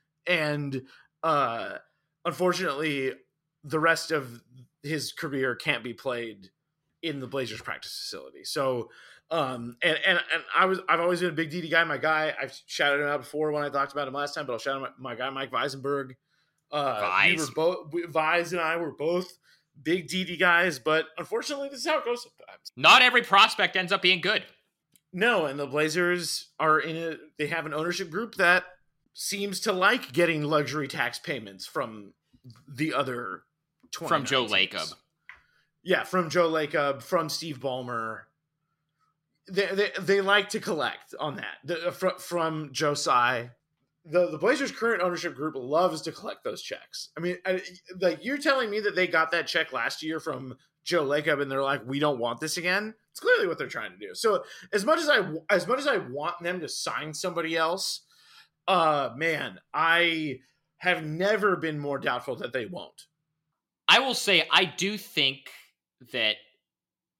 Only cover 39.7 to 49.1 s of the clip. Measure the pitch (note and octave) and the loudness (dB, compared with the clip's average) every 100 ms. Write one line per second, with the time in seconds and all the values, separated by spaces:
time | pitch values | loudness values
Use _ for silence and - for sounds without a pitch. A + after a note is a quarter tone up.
39.7 | G3 G3+ F#3 F3 G3 F#3+ G3+ G3 A3 G3 | 2 0 0 0 2 4 4 2 -4 -4
40.7 | E3 A#2 - - - D3 B2 G#2 - C3+ | -2 -2 -4 -12 -8 -6 -6 -10 -10 -6
41.7 | E3 E3+ C3+ F#3 - - F3 D#3+ D#3 D3 | -4 -4 -2 -2 -2 -6 -2 -2 -2 -6
42.7 | C3 D3+ C#3+ E3 B2 A#2+ B2 A#2+ - _ | -2 0 0 2 4 4 0 -4 -14 _
43.7 | _ _ _ E3 E3+ F3 D3+ F#3+ C#4 B3+ | _ _ _ -2 2 2 2 2 2 0
44.7 | F3 A3+ G3+ F3+ E3+ E3 C3 D#3 C#3 B2 | -2 0 0 0 -2 -6 -6 -6 -6 -2
45.7 | D#3 F3+ D#3 D#3+ - G#3+ - A2+ - - | 2 2 0 -8 -10 -12 -10 -8 -8 -10
46.7 | - - - - - F3 F3+ F#3+ F#3 - | -12 -12 -16 -14 -6 -6 -4 -2 -4 -4
47.7 | F3+ - F#3 F3+ D#3 A3 C#4+ D4 C4+ A3+ | -16 -16 0 0 0 -2 -2 0 0 0
48.7 | G#3 G3+ E3+ F3+ | -2 -2 0 2